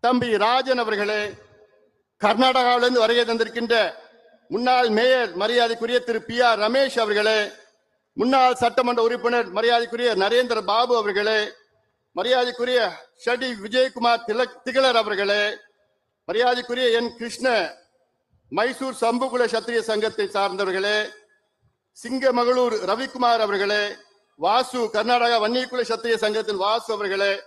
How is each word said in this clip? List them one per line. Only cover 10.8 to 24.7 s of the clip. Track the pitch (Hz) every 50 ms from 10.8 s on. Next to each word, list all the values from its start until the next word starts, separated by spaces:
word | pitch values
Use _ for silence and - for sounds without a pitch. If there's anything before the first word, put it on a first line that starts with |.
| 247 240 247 233
அவர்களே, | 214 208 196 196 208 220 220 214 208 208 - _ _ _ _ _ _ _ _ _ _ _ _ 170
மரியாதைக்குரிய | 190 240 254 254 247 247 240 240 240 254 254 240 220 185 170 - - _ _ _ -
ஷடி | 233 247 240 262 254 240 208 190
விஜயகுமார் | 220 208 254 254 262 262 254 226 240 233 233 233
திலக்-, | 214 214 233 254 240 - - _
திகழர் | 269 233 262 262 262 240 233
அவர்களே, | 220 208 208 190 202 202 202 208 208 208 208 - - _ _ _ _ _ _ _ _ _ _ _ _ -
மரியாதைக்குரிய | 180 220 247 247 254 247 240 240 240 254 254 240 226 233
என் | 240 233 233
கிருஷ்ண | - 233 240 - - 240 262 240 214 175 151 - - _ _ _ _ _ _ _ _ _ _ _ _ _ _ 131
மைசூர் | 175 220 254 254 - 269 262 233 - 233
சம்புகுல | 233 233 247 269 262 233 247 247 220 226
சத்திரிய | 226 220 - 240 226 220 226
சங்கத்தை | 220 214 214 220 220 - 202 190 -
சார்ந்தவர்களே, | 202 196 196 185 190 202 185 185 190 196 208 214 214 214 - - - _ _ _ _ _ _ _ _ _ _ _ _ _ _ _ - -
சிங்கமகளூர் | 240 254 262 269 262 247 240 240 240 254 254 247 240 226 208 180 180
ரவிக்குமார் | 202 226 262 - - 254 247 240 233 226 220
அவர்களே, | 202 202 190 202 202 208 208 208 208 - - - _ _ _ _ _ _ _ 151
வாசு | 185 214 247 254 -